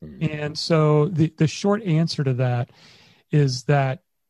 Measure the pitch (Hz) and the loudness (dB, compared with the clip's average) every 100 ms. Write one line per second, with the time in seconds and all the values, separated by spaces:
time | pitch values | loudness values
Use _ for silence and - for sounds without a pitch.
0 | - - 156 151 147 156 - 160 156 151 | -18 -6 -4 -4 -8 -6 0 2 4 4
1 | 151 156 156 - 156 - 202 208 208 156 | 2 0 -2 2 -2 0 -2 0 0 0
2 | 165 - 135 123 127 120 120 _ - - | 0 -2 -2 0 -2 -2 -6 _ -20 -20
3 | _ _ - 151 139 123 - 143 135 131 | _ _ -2 2 2 -2 0 0 0 -4
4 | _ _ | _ _